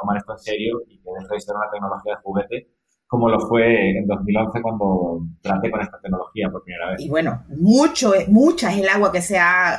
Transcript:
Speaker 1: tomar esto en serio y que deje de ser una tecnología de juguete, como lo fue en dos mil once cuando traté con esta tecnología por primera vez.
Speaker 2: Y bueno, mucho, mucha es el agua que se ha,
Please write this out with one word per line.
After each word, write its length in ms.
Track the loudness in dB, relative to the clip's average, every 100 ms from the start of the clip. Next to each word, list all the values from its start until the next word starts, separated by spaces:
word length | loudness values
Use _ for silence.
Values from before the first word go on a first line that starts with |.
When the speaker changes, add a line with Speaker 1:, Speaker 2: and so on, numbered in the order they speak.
Speaker 1:
tomar 160 | -2 -4
esto 140 | -6
en 60 | -10
serio 440 | -6 -4 -2 -4 -8
y 100 | _
que 100 | -14 -12
deje 140 | -8
de 60 | -8
ser 140 | -6
una 160 | -6 -6
tecnología 440 | -6 -6 -6 -6
de 60 | -8
juguete, 460 | -4 -4 -4 -8 -12 _ _ _ -4
como 220 | 0 2
lo 100 | 2
fue 500 | 2 2 4 4 2 0
en 80 | -2
dos 180 | -2
mil 120 | -2 -2
once 220 | -2 -4
cuando 580 | -4 -2 0 0 -2 -6 -8 -8
traté 280 | -4 -2 -2
con 100 | -4
esta 180 | -6 -10
tecnología 480 | -6 -6 -6 -6 -6
por 140 | -6
primera 260 | -12 -8 -6
vez. 100 | -6
Speaker 2:
Y 80 | -4
bueno, 340 | -2 -2 -4 -8 0
mucho, 540 | 6 6 4 2 2 2 6
mucha 440 | 6 6 4 0
es 60 | 0
el 80 | 2
agua 240 | 2 2
que 100 | 0
se 160 | 0 2
ha, 360 | 4 4 2